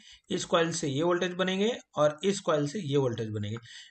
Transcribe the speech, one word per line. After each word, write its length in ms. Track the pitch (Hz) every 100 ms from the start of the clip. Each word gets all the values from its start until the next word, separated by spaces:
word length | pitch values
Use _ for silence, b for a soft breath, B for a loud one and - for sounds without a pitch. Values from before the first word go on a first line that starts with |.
| B B -
इस 160 | 185 -
कॉइल 260 | 175 165
से 140 | - 151
ये 160 | 135
वोल्टेज 300 | 170 175 185
बनेंगे 360 | 180 185 190 214 254 - -
और 220 | 151 147 196
इस 140 | 196
कॉइल 260 | - 151 143
से 120 | 214
ये 160 | 147 139
वोल्टेज 320 | 127 113 110
बनेंगे। 280 | 107 104 113 B B B